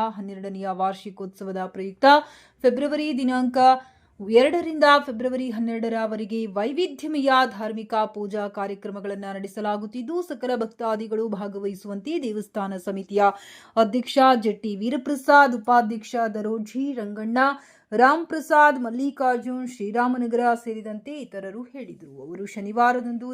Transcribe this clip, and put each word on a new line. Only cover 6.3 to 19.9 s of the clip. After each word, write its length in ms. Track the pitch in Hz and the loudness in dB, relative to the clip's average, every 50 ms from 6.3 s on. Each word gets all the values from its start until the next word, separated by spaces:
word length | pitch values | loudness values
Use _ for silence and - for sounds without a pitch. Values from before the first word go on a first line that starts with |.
| 220 226 226 | -4 -4 -6
ವೈವಿಧ್ಯಮಯ 840 | 214 185 202 208 240 294 302 370 359 277 254 - 311 311 294 269 269 262 262 262 | -4 -2 -2 -2 -2 -2 -2 -2 -4 -4 -8 -8 -6 -4 0 2 4 4 4 4
ಧಾರ್ಮಿಕ 480 | 233 208 196 220 220 220 220 220 214 240 220 214 214 214 | 2 -2 -6 -8 -8 -8 -8 -8 -4 -2 -2 -2 -2 -4
ಪೂಜಾ 300 | 208 208 202 196 214 202 202 | -8 -8 -6 -6 -6 -6 -6
ಕಾರ್ಯಕ್ರಮಗಳನ್ನು 840 | 202 208 196 202 202 196 202 208 196 202 190 202 202 196 202 196 196 | -6 -8 -8 -8 -8 -10 -12 -12 -12 -10 -10 -10 -10 -10 -10 -10 -10
ನಡೆಸಲಾಗುತ್ತಿದ್ದು, 800 | 196 196 190 190 - 214 208 208 208 208 214 - 247 247 233 330 349 349 | -10 -12 -12 -10 -6 -4 -4 -4 -4 -6 -8 -10 -10 -8 -6 -6 -6 -6
ಸಕಲ 280 | - 302 220 - 247 247 | -6 -8 -8 -4 -4 -4
ಭಕ್ತಾದಿಗಳು 680 | 233 226 226 - - 233 226 220 214 226 220 220 220 226 233 | -4 -4 -6 -8 -6 -4 -4 -4 -4 -4 -4 -4 -4 -4 -4
ಭಾಗವಹಿಸುವಂತೆ 840 | 208 180 208 208 196 196 202 202 202 185 - 202 202 202 190 277 320 349 269 | -4 -6 -8 -8 -10 -8 -8 -8 -8 -10 -10 -12 -10 -10 -8 -6 -6 -4 -4
ದೇವಸ್ಥಾನ 540 | 226 214 214 202 - - 214 196 190 190 | -6 -6 -6 -8 -8 -6 -6 -6 -6 -6
ಸಮಿತಿಯ 460 | 185 180 - 196 196 190 - 202 202 202 202 196 - - - - - - - _ | -8 -8 -6 -8 -8 -8 -4 2 4 4 4 4 0 -6 -20 -20 -20 -20 -4 _
ಅಧ್ಯಕ್ಷ 420 | 220 226 214 214 254 226 - - 277 262 262 254 240 208 | 2 2 2 2 -2 -4 0 4 6 6 6 6 4 2
ಜಟ್ಟಿ 280 | 220 208 - - 220 202 | 0 -2 -2 -4 -6 -6
ವೀರಪ್ರಸಾದ್, 800 | 190 208 240 262 294 247 - 294 269 262 - 285 285 285 262 240 | -4 -4 -2 -4 -4 -2 -4 -4 -2 4 6 8 8 8 8 4
ಉಪಾಧ್ಯಕ್ಷ 580 | 233 214 - 240 240 233 208 233 220 - - - 233 226 226 208 | 0 0 4 4 4 4 2 0 -6 -8 -6 -4 -2 -2 -2 -2
ದರೋಜಿ 500 | 220 208 214 220 226 214 214 - 254 269 285 277 | -4 -4 -4 -4 -4 -6 -6 -6 -6 -6 -4 -4
ರಂಗಣ್ಣ, 460 | 240 214 202 208 214 220 220 233 254 262 277 277 277 - _ _ _ _ _ 214 | -6 -8 -8 -8 -8 -6 -2 0 2 2 2 0 -2 -8 _ _ _ _ _ 2
ರಾಮ್ 320 | 220 247 262 294 330 339 | 4 6 6 6 4 0
ಪ್ರಸಾದ್, 520 | - 320 320 - - 320 302 294 294 285 254 | -4 -6 -6 -2 2 6 8 8 8 6 4
ಮಲ್ಲಿಕಾರ್ಜುನ್, 840 | 247 233 226 247 269 285 - - 269 254 247 240 208 254 254 254 254 247 | -2 -6 -4 -4 -4 -4 -2 0 0 0 0 0 -2 -6 -6 -6 -8 -8
ಶ್ರೀರಾಮನಗರ 840 | - - 208 202 | -8 -8 -8 -4